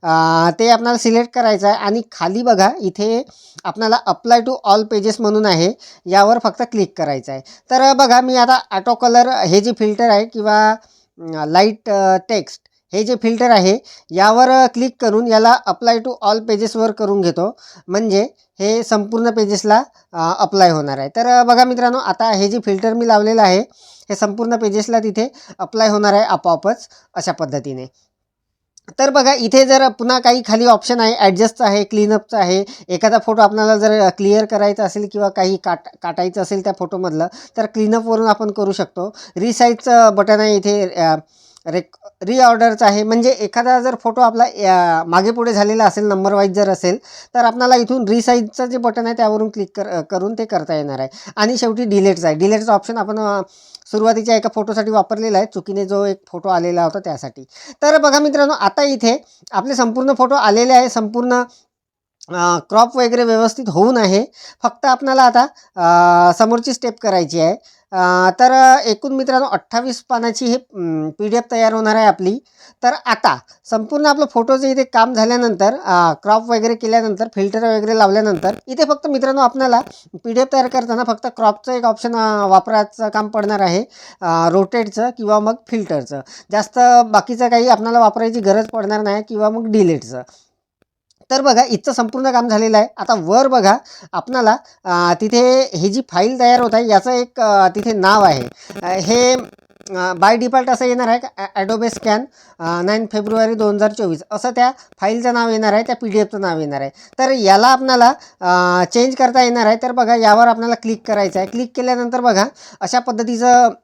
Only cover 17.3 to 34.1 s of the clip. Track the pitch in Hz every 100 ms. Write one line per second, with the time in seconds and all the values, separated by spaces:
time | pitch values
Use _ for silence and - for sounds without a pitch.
17.3 | 170 190 - - - - 196 220 196 240
18.3 | _ _ _ 196 226 226 214 202 226 233
19.3 | 226 208 202 214 220 294 _ _ 170 165
20.3 | 185 190 196 180 156 143 135 139 226 240
21.3 | 247 240 240 254 247 247 254 - 180 226
22.3 | 202 202 214 208 190 226 226 233 214 214
23.3 | 226 202 185 254 _ - _ _ 202 208
24.3 | 202 226 233 220 202 214 233 214 202 247
25.3 | - - - 185 220 220 208 208 202 220
26.3 | 185 175 165 196 240 - _ _ 180 165
27.3 | 175 151 139 135 127 131 _ _ _ _
28.3 | _ _ _ _ _ - - 269 277 262
29.3 | 277 226 262 262 269 262 214 233 254 247
30.3 | 247 226 220 240 214 - 240 220 233 196
31.3 | 180 220 - 220 202 202 214 208 214 214
32.3 | 226 180 190 202 - - 180 220 220 220
33.3 | 220 208 214 214 214 214 214 190